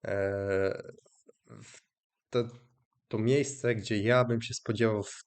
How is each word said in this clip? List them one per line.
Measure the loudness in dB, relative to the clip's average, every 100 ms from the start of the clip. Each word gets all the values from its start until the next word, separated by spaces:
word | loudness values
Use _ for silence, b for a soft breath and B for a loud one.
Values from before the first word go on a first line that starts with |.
e, | -4 -2 -2 -2 0 0 0 -2 -10 -18 _ _ _ _ _ -20
w | -20 -20 _ _ _ _ _
te, | -2 -2 -8 _ _ _ _ _
to | 0
miejsce, | 2 2 0 -2 -2
gdzie | -2 0 0
ja | 4 4
bym | 4 0
się | -2
spodziewał | -8 -4 2 2 2
w | -4 -10